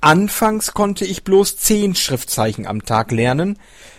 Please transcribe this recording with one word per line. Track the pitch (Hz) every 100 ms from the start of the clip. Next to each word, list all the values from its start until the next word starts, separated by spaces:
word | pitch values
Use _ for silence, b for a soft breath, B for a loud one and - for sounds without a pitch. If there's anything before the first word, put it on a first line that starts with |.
Anfangs | 151 160 202 - 220 214 -
konnte | - 208 196
ich | 190 190
bloß | - 190 202 -
zehn | - 214 202 180
Schriftzeichen | - 131 - - 123 107 98
am | 104
Tag | - 110 113
lernen, | 117 120 135 180 208 B B B